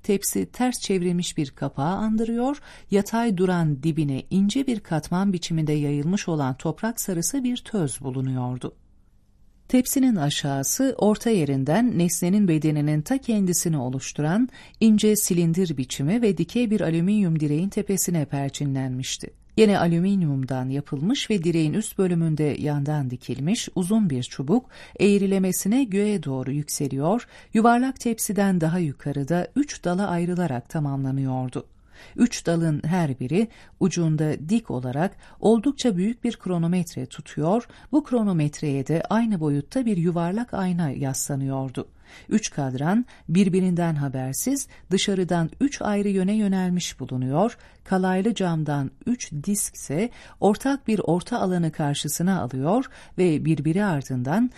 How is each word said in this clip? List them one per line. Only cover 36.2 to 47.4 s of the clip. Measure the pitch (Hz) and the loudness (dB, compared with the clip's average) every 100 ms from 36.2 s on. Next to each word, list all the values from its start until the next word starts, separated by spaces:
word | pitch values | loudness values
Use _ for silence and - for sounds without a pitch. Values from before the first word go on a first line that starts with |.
bir | 233 - | -4 -4
kronometre | 185 175 165 180 165 - 127 | -2 0 0 0 -2 -8 -10
tutuyor, | - - - 156 226 - - - | -12 -10 -4 0 0 -2 -14 -2
bu | 294 | -2
kronometreye | 294 240 208 170 147 - 151 139 131 | 0 0 2 0 0 -2 -4 -2 -2
de | 160 - | -2 0
aynı | 214 233 190 | 0 0 0
boyutta | 156 143 - 262 233 | 0 -2 -2 -2 0
bir | 180 | 0
yuvarlak | 170 170 170 208 247 | 0 0 -2 -2 -4
ayna | - 185 175 156 | -2 -2 0 -2
yaslanıyordu. | - 135 135 - 139 135 135 135 123 - - - - - | -2 -4 -4 -4 -4 -2 -4 -4 -8 -10 -16 -20 -20 -4
Üç | 220 - | -2 -2
kadran | - 135 127 151 220 247 - - | -4 -4 -2 0 0 -2 -10 0
birbirinden | 175 190 185 185 175 170 151 | 2 4 2 2 0 0 -2
habersiz | 139 131 131 135 254 277 - - - | -4 -4 -6 -4 -2 -4 -6 -16 -2
dışarıdan | 196 - 190 175 175 156 - | 0 0 0 0 0 0 -2
üç | 277 - | -2 -2
ayrı | 208 202 202 | -2 0 0
yöne | 190 185 214 | 0 0 2
yönelmiş | 202 190 185 180 - - | 2 0 0 -2 -4 -8
bulunuyor, | 127 127 127 147 | -6 -4 0 2